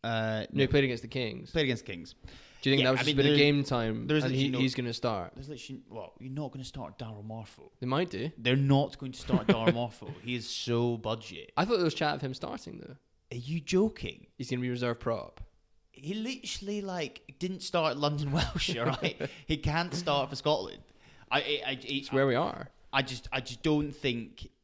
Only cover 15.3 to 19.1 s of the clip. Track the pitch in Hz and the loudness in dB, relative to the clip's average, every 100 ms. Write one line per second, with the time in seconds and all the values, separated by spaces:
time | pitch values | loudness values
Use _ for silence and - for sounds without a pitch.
15.3 | - - _ _ _ _ - 143 208 226 | -14 -16 _ _ _ _ -12 -6 -4 -4
16.3 | 254 - - 196 208 196 180 151 - - | -6 -8 -8 -4 -4 -4 -4 -6 -8 -20
17.3 | - 180 190 - 175 156 135 147 147 143 | -6 -6 -4 -2 2 2 2 0 2 0
18.3 | 143 - - - 123 123 127 170 | 2 2 0 -2 0 0 0 -2